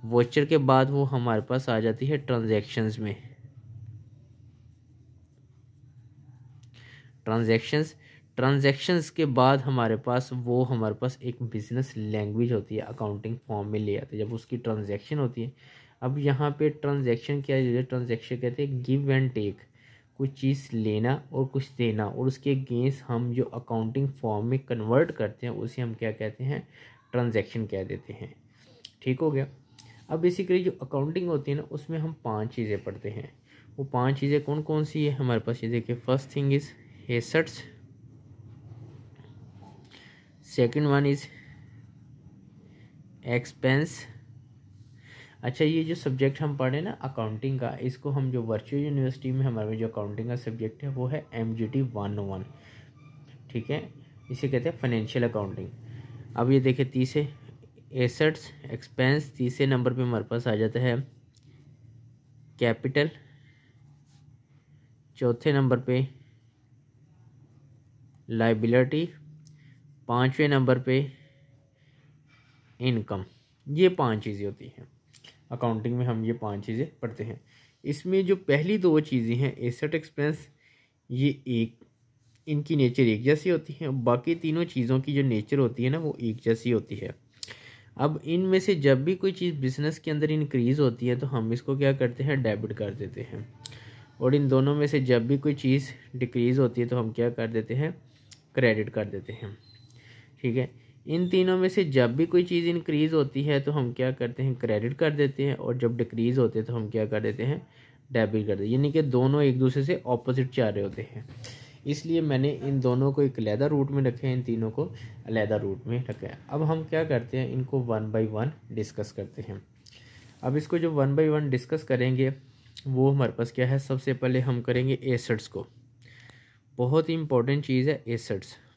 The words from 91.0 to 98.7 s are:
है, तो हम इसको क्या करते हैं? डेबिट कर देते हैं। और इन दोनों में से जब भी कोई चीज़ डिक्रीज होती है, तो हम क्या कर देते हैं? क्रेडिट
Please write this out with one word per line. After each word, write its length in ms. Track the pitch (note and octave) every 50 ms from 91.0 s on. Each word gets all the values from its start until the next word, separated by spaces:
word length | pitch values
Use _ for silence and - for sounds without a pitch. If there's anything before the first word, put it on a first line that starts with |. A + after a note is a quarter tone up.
| B2 B2
है, 120 | B2 B2+
तो 80 | C#3+ C3+
हम 260 | C3+ A#2+ A2+ A2+ A#2
इसको 240 | B2 - - C#3 C3+
क्या 160 | C#3 C3+ C3+
करते 300 | C#3 C3+ A#2+ A#2+ - C3+
हैं? 180 | C#3+ D3 C3+ B2+
डेबिट 300 | A2+ G#2 G#2 A2+ G#2+ A2
कर 200 | - G#2+ G2+ G2
देते 280 | - G#2 F#2+ - - -
हैं। 240 | - - G#2+ A2 - - - - - - - - - - - - - _ -
और 140 | C3 B2+ C3+
इन 120 | D3 C#3+ C3+
दोनों 280 | C3 C3 C3 C#3 D3
में 120 | D3 D3 C#3+
से 120 | D3 D3
जब 260 | C3 B2+ B2 A#2+ A2+ A#2+
भी 100 | C#3 C#3
कोई 160 | C#3 D3+ D3
चीज़ 360 | C#3+ - C3 C3 C#3 C3+ - - - - - -
डिक्रीज 440 | B2+ B2 A#2+ - B2+ A#2+ B2 B2+ C3+
होती 220 | C3+ A#2+ A#2 -
है, 60 | A#2+ A#2+
तो 100 | B2 B2
हम 140 | A2+ A2
क्या 180 | G#2+ - A#2 A#2+
कर 180 | A#2+ - A2+ A2+
देते 280 | A2+ A2+ A2 A2+ A#2
हैं? 200 | C3 D3 D#3+ F3 - - _ _ _ _ _ - _ _ _ _
क्रेडिट 340 | - B2 A#2+